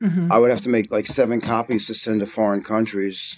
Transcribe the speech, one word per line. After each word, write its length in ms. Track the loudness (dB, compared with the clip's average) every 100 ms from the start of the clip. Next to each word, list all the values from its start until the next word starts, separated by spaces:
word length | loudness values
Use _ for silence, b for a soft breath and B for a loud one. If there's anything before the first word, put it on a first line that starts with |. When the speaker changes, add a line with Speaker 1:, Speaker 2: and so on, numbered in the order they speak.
Speaker 1:
Mm-hmm. 280 | 0 2 4
Speaker 2:
I 60 | 4
would 140 | 4
have 100 | 2
to 80 | 0
make, 220 | 0 0
like, 160 | -2 0
seven 340 | 2 2 0
copies 460 | -2 -2 0 -2 -2
to 80 | -4
send 240 | -2 -2
to 80 | -2
foreign 340 | -2 0 0
countries 720 | -2 -2 -2 -2 -4 -4 -8